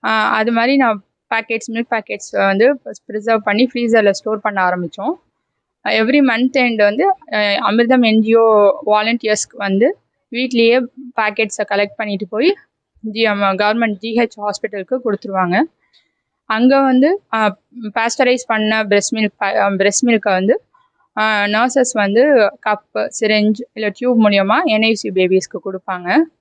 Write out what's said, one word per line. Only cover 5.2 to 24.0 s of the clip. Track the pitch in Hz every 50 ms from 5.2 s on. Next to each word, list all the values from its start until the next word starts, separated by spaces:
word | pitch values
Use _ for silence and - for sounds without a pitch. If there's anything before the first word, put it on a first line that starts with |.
| _ _ _ _ _ _ _ _ _ _ _ _ _
Every | - 220 220 220 226 269 294 277 262
month | 233 226 247 262
end | - 277 254 240 233
வந்து, | 214 208 208 208 240 339 392 381 - - - -
ஆ, | 214 208 202 202 - 226 -
அமிர்தம் | 208 226 240 233 262 254 247
என் | 226 220 220
ஜி | 214 220 226
ஓ | 226 226 226 220 214 208 202 190 - -
வாலண்டியர்ஸ்க்கு | 208 208 214 214 220 233 233 - 214 214 208 - _ _ 220
வந்து | 202 196 190 196 220 294 415 _ _ _ _ _ _ _
வீட்லயே | - 233 254 254 254 233 226 226 233 254 247 240 _ - 277 247 -
பாக்கெட்ஸை | - 220 214 208 - 220 208 - - 208 -
கலெக்ட் | 202 202 208 202 208
பண்ணிட்டு | - 220 208 202 190 208 180
போய் | - 214 262 349 403 - _ _ _ _ _ _ _ _ - 220 202
ஜி-, |
ஆமா, | 220 226 214 208 202 202 196 190
கவர்மெண்ட் | 185 208 208 220 233 233 220 208
ஜி | 185 220 226 220
ஹெச் | 233 240 226 - -
ஹாஸ்பிட்டலுக்கு | 208 208 202 - - 208 202 202 185 _ 254 254 240
கொடுத்துருவாங்க. | 233 208 196 - 202 190 190 185 175 175 202 302 339 _ _ _ _ _ _ _ _ _ _ _ _ _ _ _
அங்க | _ 220 220 240 254 269 277
வந்து, | 277 269 262 254 262 311 370 403 _ _ -
ஆ, | 220 220 208 190 _ _ _ _ 247
பாஸ்டரைஸ் | 226 208 202 240 226 233 - - 262 247 247 247 254
பண்ண | _ 226 214 214 214 220 220 214
பிரஸ்ட் | 202 202 202 196 - -
மில்க் | 220 220 208 _ _
ப-, | - 196 - 220
ஆ, | 202 202
பிரஸ்ட் | 196 185 190 202 202 - -
மில்க்கை | 240 233 214
வந்து, | - 208 190 185 185 202 269 427 _ _ _ _ _ _ _ _ _ _ _ 214
ஆ, | 214 220 214 208 202
நர்சஸ் | 208 208 214 233 254 240 277 254 240 -
வந்து | 220 202 196 202 226 262 302 285 240 214 196 - - -
கப்பு, | 220 214 208 _ _ _ 220 214 -
சிரிஞ்ச் | - - 233 208 220 214 208 214 220 202 247 _ _
இல்ல | 214 220 208 196
டியூப் | -